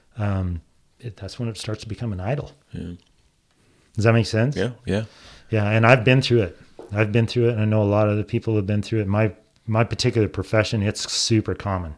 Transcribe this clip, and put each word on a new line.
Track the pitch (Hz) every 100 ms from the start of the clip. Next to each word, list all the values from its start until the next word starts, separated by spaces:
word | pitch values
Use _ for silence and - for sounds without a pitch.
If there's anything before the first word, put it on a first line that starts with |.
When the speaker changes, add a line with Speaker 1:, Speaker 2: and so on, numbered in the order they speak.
| _ -
Speaker 1:
um, | 104 95 92 85 - _ _ _
it, | 120 -
that's | 98 -
when | 117
it | 104
starts | - 107
to | 107
become | 101 117
an | 92
idol. | 95 143 - - _
Speaker 2:
Yeah. | 87 85 87 _ _ _ _ _ _ _ _ _ -
Speaker 1:
Does |
that | 110
make | 113 107
sense? | 110 127 -
Speaker 2:
Yeah, | 117 117 -
yeah. | 98 110 - - - -
Speaker 1:
Yeah, | 110 104
and | 110 113
I've | 127
been | 110 131
through | - 120
it. | 90 - - - -
I've | 104 107
been | 117 110
through | 123 117
it, |
and | 110
I | 107
know | 110
a | 101
lot | 104 107
of | 104
the |
people | - 117 113 107
have | 95
been | 104
through | - 113
it. | 98
My, | 104 110 - _ _ -
my | 110
particular | 98 104 - 113 101
profession, | - - 110 104 113
it's | 101 - -
super | - - 110 101 90
common. | 104 95 85